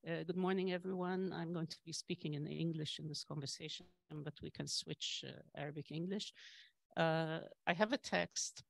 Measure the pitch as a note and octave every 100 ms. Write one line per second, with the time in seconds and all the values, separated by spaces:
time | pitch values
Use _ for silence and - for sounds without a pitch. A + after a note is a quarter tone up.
0 | E3 E3 E3 F3+ F#3 F#3+ F#3 F3+ F#3 F#3
1 | F3+ F#3 F#3+ - E3 E3+ D#3+ - - E3
2 | - F3 E3+ D3 D3+ D3+ E3 D#3+ D3+ -
3 | D#3 D3 - D3+ C#3 - D#3 - - _
4 | _ D3+ D3 - D#3 - - - - D#3+
5 | - - - - - - D3 D3+ C#3+ D3+
6 | F3+ G3+ - - - - - _ _ -
7 | E3 D#3+ D#3+ D#3+ - - - F3 G#3+ C4
8 | - F#3 E3+ - - - -